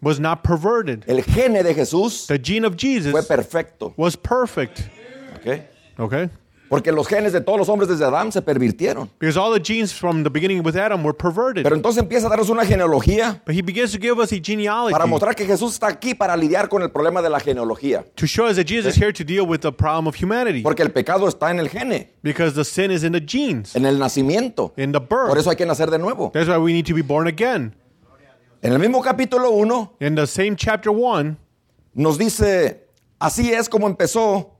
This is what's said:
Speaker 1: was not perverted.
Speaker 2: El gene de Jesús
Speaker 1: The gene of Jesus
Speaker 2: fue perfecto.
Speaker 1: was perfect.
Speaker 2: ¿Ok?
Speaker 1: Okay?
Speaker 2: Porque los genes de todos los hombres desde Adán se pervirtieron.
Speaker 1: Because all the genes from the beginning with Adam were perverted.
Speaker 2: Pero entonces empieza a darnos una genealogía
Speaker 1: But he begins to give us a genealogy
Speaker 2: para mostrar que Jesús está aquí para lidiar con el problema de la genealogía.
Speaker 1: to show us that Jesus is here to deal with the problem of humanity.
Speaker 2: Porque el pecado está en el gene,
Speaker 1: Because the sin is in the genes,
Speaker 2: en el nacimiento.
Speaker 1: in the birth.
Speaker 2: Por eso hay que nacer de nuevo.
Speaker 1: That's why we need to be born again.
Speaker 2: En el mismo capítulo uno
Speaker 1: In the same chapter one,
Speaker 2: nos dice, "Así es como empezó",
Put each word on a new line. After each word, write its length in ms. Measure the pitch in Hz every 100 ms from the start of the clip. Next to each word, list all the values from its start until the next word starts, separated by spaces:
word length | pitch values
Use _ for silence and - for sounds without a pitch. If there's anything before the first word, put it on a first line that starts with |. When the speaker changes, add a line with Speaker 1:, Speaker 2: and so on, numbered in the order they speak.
Speaker 1:
was 180 | 147 143
not 220 | 156 165
perverted. 600 | - 170 180 233 180 113 -
Speaker 2:
El 140 | 127
gene 400 | - 208 254 214
de 100 | 175
Jesús 520 | 156 139 165 226 - -
Speaker 1:
The 120 | 143
gene 260 | 131 214 220
of 100 | 170
Jesus 360 | 269 254 147
Speaker 2:
fue 100 | 147
perfecto. 720 | - 151 - 165 160 - 107 -
Speaker 1:
was 220 | 165 -
perfect. 640 | - 247 240 - 127 - - - 240 262 269 -
Speaker 2:
¿Ok? 260 | 110 147 - _ _ -
Speaker 1:
Okay? 300 | 113 131 175 - _ _ -
Speaker 2:
Porque 220 | 135 -
los 160 | 156 143
genes 240 | 202 208
de 80 | 180
todos 180 | - 208
los 120 | 175
hombres 180 | 208 196
desde 160 | 170
Adán 260 | 143 143 214
se 120 | 202
pervirtieron. 680 | - 135 123 - 175 - 98 -
Speaker 1:
Because 180 | 160 156
all 140 | 208
the 80 | 220
genes 300 | 160 220 208
from 300 | - 180 160 147
the 40 |
beginning 320 | 139 185 190 165
with 100 | 165
Adam 260 | 214 196
were 120 | 151 151
perverted. 460 | 175 165 254 202
Speaker 2:
Pero 140 | 139 151
entonces 260 | 226 233
empieza 240 | 196 240 220
a 20 |
darnos 200 | 214 208
una 160 | 226 190
genealogía 760 | 190 175 143 120 208 226 196 -
Speaker 1:
But 100 | 165
he 60 |
begins 320 | 180 190 240
to 40 | 202
give 220 | 220 240
us 120 | 226
a 40 | 202
genealogy 480 | 160 214 208 214 240
Speaker 2:
para 140 | 160 170
mostrar 280 | 160 202
que 120 | 226 196
Jesús 300 | 190 233 -
está 120 | 214
aquí 260 | 170 254
para 220 | - 196 170
lidiar 320 | 156 180 202
con 140 | 202
el 80 | 175
problema 300 | - 156 180
de 80 | 170
la 100 | 147
genealogía. 640 | 143 127 113 110 139 110 - -
Speaker 1:
to 100 | 160
show 200 | - 226
us 100 | 185
that 80 | 160
Jesus 300 | 226 208 -
is 40 |
here 120 | 208
to 100 | -
deal 240 | 151 185 185
with 120 | 160
the 100 | 156
problem 360 | 131 156 160 160
of 140 | 147
humanity. 400 | 180 226 247 143
Speaker 2:
Porque 200 | 143 156
el 80 | 160
pecado 380 | 151 - 185 190
está 220 | - 156
en 80 | 175
el 100 | 151
gene, 400 | 190 254 196 90 _
Speaker 1:
Because 320 | 147 147 165
the 120 | 143 147
sin 260 | - 196
is 140 | 180 165
in 80 |
the 80 | 170 147
genes, 480 | 247 285 135 101
Speaker 2:
en 120 | 123 135
el 120 | 139
nacimiento. 760 | 131 139 135 185 247 - 95 -
Speaker 1:
in 160 | 135
the 80 | 143
birth. 300 | 127 240 254
Speaker 2:
Por 80 | 147
eso 120 | 160
hay 60 | 165
que 100 | 170
nacer 240 | 151 160
de 100 | 160
nuevo. 320 | 180 247 156
Speaker 1:
That's 160 | 151 165
why 80 | 170
we 160 | 165
need 120 | 170 165
to 60 |
be 80 | 165
born 260 | 139 147 165
again. 440 | 160 233 233 117 - _ _ _ _ _ _ _ _
Speaker 2:
En 120 | 120
el 60 | 131
mismo 220 | 202 254
capítulo 500 | 254 254 262 247 254
uno 420 | 214 214 240 208 -
Speaker 1:
In 140 | 143 151
the 120 | 147
same 300 | - 202 202
chapter 340 | - 214 214
one, 460 | 214 247 202 147 156 _ _ _ _ _
Speaker 2:
nos 240 | - 156 151
dice, 680 | 220 - 208 185 143 - _ _ _ -
"Así 340 | 156 214 240
es 160 | 226 226
como 180 | 214 202
empezó", 640 | 175 170 226 220 196 - _